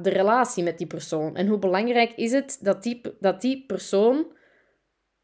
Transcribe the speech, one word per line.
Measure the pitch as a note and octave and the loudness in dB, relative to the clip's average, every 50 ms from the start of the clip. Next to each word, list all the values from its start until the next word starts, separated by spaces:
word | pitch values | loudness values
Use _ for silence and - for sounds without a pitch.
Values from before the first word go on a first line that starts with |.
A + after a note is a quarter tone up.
de | F3 F#3+ | 0 0
relatie | F#3 F#3 F#3+ G#3 A#3 B3+ A#3+ A#3 - F#3+ E3+ | 2 4 4 4 4 4 2 2 0 -2 -2
met | E3+ E3 | -2 -2
die | - F3 | -4 -8
persoon? | D#3 - D#3 - - E3+ D#3 D3+ D#3+ D#3+ | -8 -8 -10 -8 -6 -4 -4 -4 -4 -2
En | F3+ F#3 | -2 0
hoe | G3+ G#3+ G3+ | 0 0 2
belangrijk | G3 F#3 F3+ F#3+ A3 A#3+ A#3+ A#3+ A#3 A#3 | 2 2 2 2 0 2 2 2 2 2
is | - - A#3 A3+ | 0 -4 -2 0
het | B3 C#4 C4+ C4+ - - | 0 0 0 -2 -8 -4
dat | - G3 F#3+ G3 - | 0 0 0 0 -2
die, | A#3 A#3+ A#3 - - - - | -6 -6 -6 -10 -14 -10 -2
dat | G3 F#3+ F#3 F#3+ | 0 0 0 0
die | - B3+ C4+ C4+ - | -2 -2 -2 -4 -6
persoon | - G3 F#3 - - G3+ G3 G#3 A#3 C4+ D4+ D#4+ - - _ _ _ _ _ _ _ _ _ _ _ _ _ _ _ _ _ | -8 -8 -8 -6 0 2 4 4 4 4 2 -2 -4 -8 _ _ _ _ _ _ _ _ _ _ _ _ _ _ _ _ _